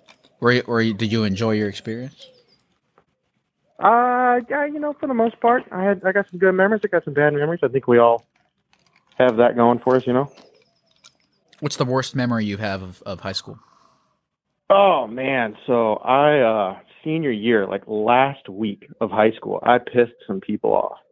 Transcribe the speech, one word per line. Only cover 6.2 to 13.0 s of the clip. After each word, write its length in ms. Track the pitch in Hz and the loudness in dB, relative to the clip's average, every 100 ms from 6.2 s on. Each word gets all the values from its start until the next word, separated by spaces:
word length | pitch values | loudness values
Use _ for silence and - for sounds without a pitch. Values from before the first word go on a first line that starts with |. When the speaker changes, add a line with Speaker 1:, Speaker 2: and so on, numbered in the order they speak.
| 196 | -2
Speaker 2:
some 80 | 180 | 0
good 140 | 190 | 2
memories. 300 | 185 196 214 | 4 2 0
I 40 | 208 | -2
got 160 | 170 | -2
some 100 | 160 | -2
bad 200 | 143 147 | 0 0
memories. 260 | 147 151 170 | 2 -2 -2
I 60 | 131 | -2
think 200 | 131 - | -2 2
we 100 | 120 | 4
all 260 | 117 117 _ _ _ _ _ _ _ _ _ - | 6 2 _ _ _ _ _ _ _ _ _ 0
have 180 | 127 113 | 2 4
that 200 | 120 120 | 2 4
going 240 | 117 120 | 2 2
for 160 | 127 127 | 2 0
us, 100 | 127 | 2
you 60 | |
know? 180 | 123 139 - - _ _ _ _ _ _ _ _ _ _ _ | -2 -2 -10 -20 _ _ _ _ _ _ _ _ _ _ _
Speaker 1:
What's 160 | 143 - | -6 -4
the 80 | |
worst 300 | 131 131 127 | -2 -2 -2
memory 300 | 135 123 117 | -4 -2 -2
you 120 | 104 98 | -2 -4
have 240 | 107 95 | -6 -6
of, 200 | 95 87 | -10 -14